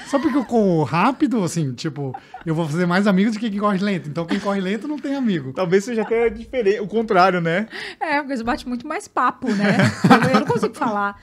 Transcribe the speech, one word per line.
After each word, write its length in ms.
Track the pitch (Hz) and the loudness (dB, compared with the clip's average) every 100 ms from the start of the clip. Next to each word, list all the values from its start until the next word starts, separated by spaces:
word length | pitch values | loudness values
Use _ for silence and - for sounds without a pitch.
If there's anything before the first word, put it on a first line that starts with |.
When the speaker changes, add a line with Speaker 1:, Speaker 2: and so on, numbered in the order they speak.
| - | -4
Speaker 1:
Só 80 | 277 | -2
porque 200 | 294 262 | 0 0
eu 80 | 233 | 0
corro 360 | 240 202 165 139 | 2 2 2 2
rápido, 580 | 160 208 285 294 233 | 2 2 2 0 0
assim, 300 | 175 170 147 | 0 -2 -4
tipo, 420 | 123 165 139 139 120 - - - | -4 -8 -6 -8 -8 -14 -12 -4
eu 100 | 160 | -2
vou 100 | 165 | -2
fazer 160 | 156 180 | -2 0
mais 200 | 175 202 | 2 4
amigos 280 | 185 208 | 4 2
do 60 | 214 | 0
que 100 | 233 | -4
quem 100 | 202 | -2
corre 180 | 208 190 | 0 0
lento. 280 | 202 190 143 | 0 -2 -4
Então, 180 | 147 165 | -6 -4
quem 140 | 202 | -2
corre 220 | 202 196 | -2 -2
lento 260 | 185 220 294 | -2 -4 -4
não 100 | 302 | -6
tem 160 | 285 | -4
amigo." 380 | 277 247 180 131 | -2 0 0 -2
Speaker 2:
Talvez 320 | 135 185 185 | -4 2 2
seja 200 | 202 226 | 2 -2
até 260 | 208 226 233 | 0 0 0
diferente, 500 | 220 233 262 196 202 | -2 -6 -2 0 0
o 80 | 190 | 0
contrário, 540 | 214 226 240 196 180 | -2 2 4 4 4
né? 260 | 165 170 220 - - - | 0 0 -2 -8 -14 -6
Speaker 3:
É, 220 | 349 294 | -2 -2
porque 160 | 285 269 | -2 -4
você 60 | |
bate 220 | 226 285 - | -4 -4 -6
muito 220 | 247 294 | -8 -6
mais 220 | 320 - | -6 -4
papo, 440 | - 254 - - | 0 0 0 -2
né? 220 | 208 202 196 | 0 2 4
Speaker 1:
<laughs> 560 | 131 - - - - | 2 2 4 6 6
Speaker 3:
Eu 60 | - | 2
não 80 | - | 2
consigo 260 | 466 233 | 0 -2
falar. 460 | - 254 208 202 202 | -2 -2 0 -2 -6